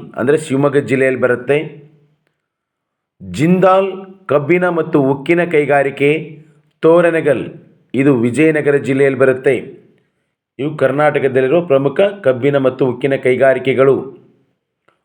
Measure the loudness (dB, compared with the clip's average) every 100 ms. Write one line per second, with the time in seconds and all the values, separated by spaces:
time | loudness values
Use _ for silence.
0 | -8 -4 0 0 0 -2 0 0 0 0
1 | 0 0 -2 -2 0 -2 -2 -14 -20 _
2 | _ _ _ _ _ _ _ _ _ _
3 | _ _ -14 -4 0 4 4 4 0 -6
4 | -16 -20 -2 -2 0 0 0 -2 0 0
5 | 0 -2 -2 -2 2 0 2 0 0 0
6 | 0 0 -6 -18 -20 _ _ _ 2 4
7 | 2 0 0 -2 -4 -14 -20 _ _ 0
8 | 2 2 0 2 2 2 0 0 0 0
9 | 0 2 2 2 0 -2 -6 -20 _ _
10 | _ _ _ _ _ -10 -10 -2 -2 2
11 | 0 0 0 0 0 0 2 0 0 0
12 | -2 0 -2 0 0 0 -2 0 -2 -2
13 | -4 -2 0 2 2 2 -2 2 2 2
14 | -4 -18 _ _ _ _ _ _ _ _